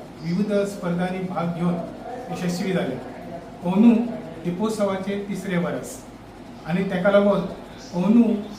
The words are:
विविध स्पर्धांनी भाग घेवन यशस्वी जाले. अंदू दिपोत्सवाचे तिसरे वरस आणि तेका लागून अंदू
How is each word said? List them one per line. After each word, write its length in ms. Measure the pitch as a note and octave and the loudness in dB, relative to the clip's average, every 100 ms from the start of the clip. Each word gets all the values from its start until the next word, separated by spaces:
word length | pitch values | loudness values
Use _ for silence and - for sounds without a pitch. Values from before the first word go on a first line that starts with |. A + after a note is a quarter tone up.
| - - | -12 -8
विविध 300 | D#3+ F#3 G3+ | -2 0 2
स्पर्धांनी 680 | G3+ G3+ - F3 F3 F3+ F#3+ | 2 0 -2 -2 -2 -2 -2
भाग 400 | F#3 E3 F3 E3+ | -4 -2 -2 0
घेवन 160 | F3 - - - - - - | 0 -2 -4 -10 -10 -10 -8
यशस्वी 420 | E3+ F3+ F3 G3 | -4 -2 -2 0
जाले. 220 | E3+ C3 - - - - - - - F3 | 0 -2 -4 -10 -14 -12 -12 -14 -6 0
अंदू 240 | G3 A#3 G#3 - - - - | 6 8 8 2 -6 -10 -8
दिपोत्सवाचे 840 | F3 F3 G#3+ G#3 G3+ F#3+ F#3+ G3+ G3+ | -6 -2 -2 0 0 0 -4 -4 -4
तिसरे 280 | F3 F#3 F3 | -6 -2 0
वरस 460 | - B2+ - - - - - - - - D#3+ | 0 -4 -8 -12 -16 -18 -18 -18 -16 -12 -2
आणि 180 | F#3 | 0
तेका 260 | G3 F3+ G3 | 0 2 6
लागून 300 | G3+ G3+ F3+ - - - - - F3 | 6 6 4 0 -8 -14 -16 -6 0
अंदू 300 | G3 A#3 G#3+ G3+ - | 6 8 6 2 -4